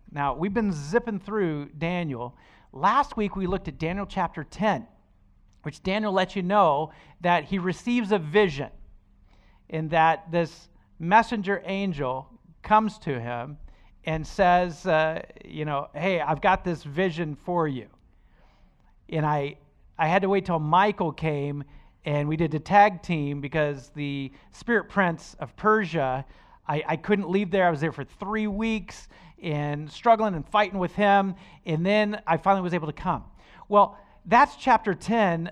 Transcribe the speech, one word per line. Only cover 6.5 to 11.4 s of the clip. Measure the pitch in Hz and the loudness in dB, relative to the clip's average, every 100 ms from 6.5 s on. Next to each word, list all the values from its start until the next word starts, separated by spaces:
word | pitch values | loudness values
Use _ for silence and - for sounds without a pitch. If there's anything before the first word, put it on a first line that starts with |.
| 208 170 143 156 - - _ | 4 6 4 -2 -10 -20 _
that | 175 175 | 2 2
he | 147 196 | 0 -2
receives | 180 - 240 240 202 | -2 -4 -2 -2 2
a | 208 | 0
vision | 151 196 196 139 127 - - - _ _ _ _ _ _ - | 2 2 2 0 -10 -14 -20 -20 _ _ _ _ _ _ -8
in | 160 160 | -6 0
that | 160 160 160 170 | 4 4 2 -2
this | 170 160 - - - _ - | -2 -2 -6 -20 -20 _ -8
messenger | 165 214 226 226 | 4 4 4 -2